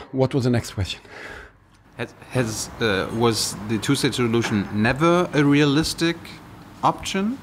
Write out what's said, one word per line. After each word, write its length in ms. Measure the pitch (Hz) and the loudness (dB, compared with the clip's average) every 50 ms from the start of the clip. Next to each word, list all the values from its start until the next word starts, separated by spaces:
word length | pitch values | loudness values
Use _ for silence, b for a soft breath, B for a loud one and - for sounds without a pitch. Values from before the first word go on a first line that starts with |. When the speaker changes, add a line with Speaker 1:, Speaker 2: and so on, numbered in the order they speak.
| - - | 0 -4
Speaker 1:
what 240 | - 131 131 127 - | -2 0 0 2 2
was 80 | 139 117 | 0 2
the 80 | 127 | 2
next 200 | 120 117 - - - | 2 0 -2 -4 -4
question? 260 | - 95 - - - - B B B B B B B B B B B _ _ _ _ _ - - - | -4 -4 -4 -6 -12 -14 B B B B B B B B B B B _ _ _ _ _ -20 -10 -10
Speaker 2:
Has, 160 | 120 - - - - - | -10 -10 -10 -18 -14 -4
has, 400 | - 127 127 110 107 - - - - - | -2 -2 0 0 -2 -6 -8 -10 -6 -2
uh, 300 | 120 110 98 95 80 - 98 | 0 2 2 2 0 -2 -2
was 400 | 117 117 117 110 107 - - - - 101 107 | 2 2 2 2 2 -2 -4 -6 -8 -6 -4
the 120 | 113 104 | -4 -2
two-state 340 | - - 139 135 - 135 104 | 0 0 0 2 2 0 0
solution 560 | - 123 117 113 117 110 - 117 101 95 85 | 2 0 2 2 2 0 2 0 0 0 0
never 560 | 98 104 107 120 127 135 160 170 170 175 175 175 - | 0 0 2 2 2 2 4 4 4 4 2 0 2
a 100 | 147 147 | 2 4
realistic 720 | 143 143 143 151 147 135 151 165 - - - 165 170 165 170 - - - - - - - - - - - - - | 4 6 4 4 4 4 2 0 0 -2 -2 0 -2 -2 -2 -8 -18 -18 -18 -20 -20 -20 -20 -20 -20 -10 0 0
option? 560 | 147 165 - - - - 190 196 214 262 269 | 0 0 0 -4 -4 -4 -2 -2 -2 -4 -6